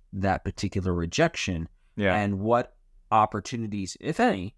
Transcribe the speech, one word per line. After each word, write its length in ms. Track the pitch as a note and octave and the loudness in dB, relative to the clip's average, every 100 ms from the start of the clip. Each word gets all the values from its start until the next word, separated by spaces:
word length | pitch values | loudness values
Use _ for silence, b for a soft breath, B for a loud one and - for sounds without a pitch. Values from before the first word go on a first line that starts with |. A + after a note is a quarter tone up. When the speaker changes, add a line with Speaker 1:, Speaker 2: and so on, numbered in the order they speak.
| _ | _
Speaker 1:
that 300 | G2 F#2+ E2 | -2 0 0
particular 500 | G2 - G2 G2 F2+ | -2 -4 -4 -2 0
rejection 760 | F2 E2+ - E3 - - E2 E2+ _ _ | 0 0 2 0 0 -4 -4 -6 _ _
Speaker 2:
Yeah. 220 | - G2 G#2+ | -2 2 2
Speaker 1:
and 240 | G2+ F#2+ | 0 0
what 360 | G#2+ A#2+ C3 _ _ - - | 2 2 0 _ _ -20 2
opportunities, 840 | A2 G#2+ G#2 - A#2 A2 G#2 F#2 - | 4 4 0 -6 -6 -4 -4 -6 -6
if 180 | B2+ E3 | -4 0
any, 380 | A#3+ F#2+ F2+ | 2 0 -4